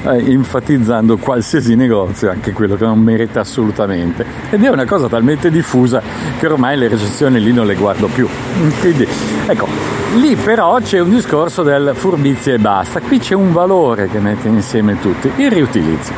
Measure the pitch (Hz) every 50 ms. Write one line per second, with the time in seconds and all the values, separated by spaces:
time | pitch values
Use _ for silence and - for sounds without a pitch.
0 | - 135 135 120 - - 127 135 131 - - 131 120 - 151 135 117 110 120 113
1 | 107 113 113 101 - - 131 123 110 - - 160 117 117 117 113 131 123 113 104
2 | 95 92 98 - - 101 90 101 - - 98 - 107 98 98 101 113 113 110 110
3 | 110 117 113 110 117 107 - 120 101 - - - 117 107 101 - 107 98 98 87
4 | 85 85 82 80 - - - - - - - 208 214 277 233 143 127 117 - 185
5 | 135 117 117 117 113 135 151 143 143 175 156 170 160 - - 127 123 123 120 123
6 | - - - - - - 127 - - 160 156 143 127 123 143 143 123 113 104 113
7 | 104 101 - - 147 135 131 120 104 110 123 123 113 104 101 87 101 101 95 -
8 | 107 98 - - 123 - - - - - - 185 170 156 147 - - 180 165 143
9 | 117 - - - - - - - - - - - - - - - - - - -
10 | - - - 226 262 311 240 - - 202 226 226 190 170 202 247 208 202 202 185
11 | 175 175 214 247 - - - 147 160 170 - - 170 143 143 139 143 143 131 -
12 | - 185 180 151 143 139 135 117 - 143 127 117 107 107 101 95 92 - - 175
13 | - - 277 254 220 - 190 196 196 185 165 165 175 185 196 185 165 131 117 101
14 | 101 92 98 107 101 104 104 104 - 110 110 107 95 - - 113 107 104 101 87
15 | - 104 87 - - 139 - - 269 285 226 175 143 117 - 104 80 78 80 73
16 | 65 - -